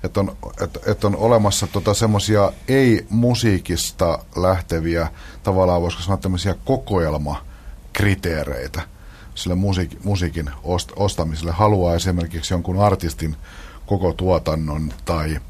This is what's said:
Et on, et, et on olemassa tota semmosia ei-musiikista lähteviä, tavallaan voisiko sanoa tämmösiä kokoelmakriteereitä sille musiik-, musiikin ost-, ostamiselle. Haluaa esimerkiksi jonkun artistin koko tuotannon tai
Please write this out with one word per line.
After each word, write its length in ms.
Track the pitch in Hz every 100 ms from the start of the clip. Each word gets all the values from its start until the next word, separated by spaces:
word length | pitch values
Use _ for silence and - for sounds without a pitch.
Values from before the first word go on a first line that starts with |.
Et 140 | 92 -
on, 200 | 98 - - -
et, 160 | 85 - -
et 160 | 104
on 120 | 104 85
olemassa 520 | 113 117 104 - 95
tota 260 | 101 82
semmosia 580 | 98 113 104 104 107 98 - -
ei-musiikista 1500 | 135 131 104 - 110 120 113 117 92 - 82 - - 87 76 - -
lähteviä, 720 | 92 92 82 82 82 82 80 - - -
tavallaan 380 | - 92 90 87
voisiko 220 | 87 -
sanoa 140 | 87 95
tämmösiä 380 | 95 90 95 85 -
kokoelmakriteereitä 2250 | 131 - 95 80 76 73 73 - - - - - - 101 95 87 78 71 62 65 - - - - - - -
sille 200 | 90 90
musiik-, 420 | 101 92 85 -
musiikin 460 | 101 95 90 80 73 67
ost-, 300 | 80 90 - -
ostamiselle. 560 | 101 - 80 78 82
Haluaa 440 | 82 107 101 87 85
esimerkiksi 580 | 92 87 82 85 -
jonkun 260 | 90 85 92
artistin 560 | 104 95 85 - 80 76 - - - - -
koko 280 | 98 90
tuotannon 800 | 82 92 85 80 80 78 76 78 - -
tai 340 | 82 78 78